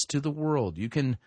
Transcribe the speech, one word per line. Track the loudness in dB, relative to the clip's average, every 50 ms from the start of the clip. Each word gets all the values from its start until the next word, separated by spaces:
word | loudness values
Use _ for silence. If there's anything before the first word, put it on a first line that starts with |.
| -2 0
to | -2 -2
the | 0 -2
world. | -4 -2 0 0 2 2 2 0 -2 -2
You | -4 -2
can | 0 2 2 2 0 -2 _